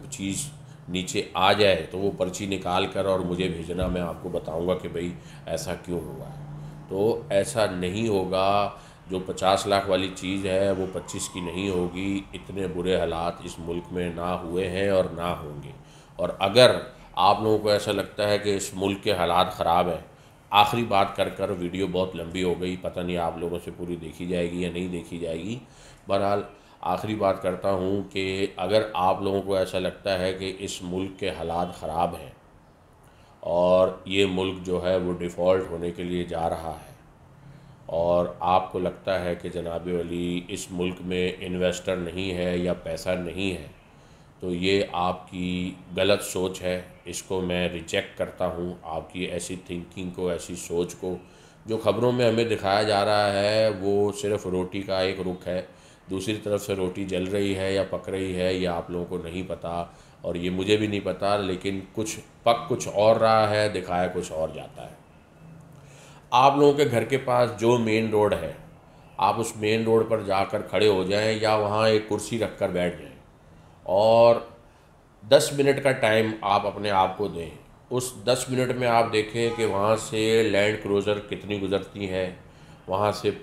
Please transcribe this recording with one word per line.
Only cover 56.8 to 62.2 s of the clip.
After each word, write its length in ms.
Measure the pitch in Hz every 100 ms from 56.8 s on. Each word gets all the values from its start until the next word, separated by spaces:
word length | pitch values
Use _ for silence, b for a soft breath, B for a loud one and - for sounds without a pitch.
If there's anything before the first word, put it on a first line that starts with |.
| 92 90 95
जल 200 | 90 92
रही 260 | 101 101
है 200 | 95 95
या 100 | 98 92
पक 240 | 90 -
रही 240 | 95 95
है, 220 | 90 92 92
ये 100 | 90
आप 240 | 85 82
लोगों 140 | 87 87
को 100 | 92
नहीं 240 | 82 90 90
पता 480 | 85 85 85 82 B B B
और 140 | 87 87
ये 120 | 90
मुझे 260 | 92 95 107
भी 100 | 107
नहीं 140 | 101
पता, 340 | 92 87 98 101
लेकिन 440 | 95 90 98 98 92 -
कुछ 200 | 85 -